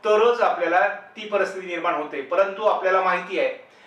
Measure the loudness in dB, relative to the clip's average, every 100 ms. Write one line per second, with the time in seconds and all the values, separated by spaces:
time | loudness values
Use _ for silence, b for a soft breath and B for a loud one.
0 | 4 4 4 4 2 2 2 2 2 -2
1 | -14 -16 -4 -2 -2 -4 -8 -4 -2 -4
2 | -6 -8 -4 0 0 2 0 0 2 2
3 | 2 -2 -4 -2 -2 -4 -16 B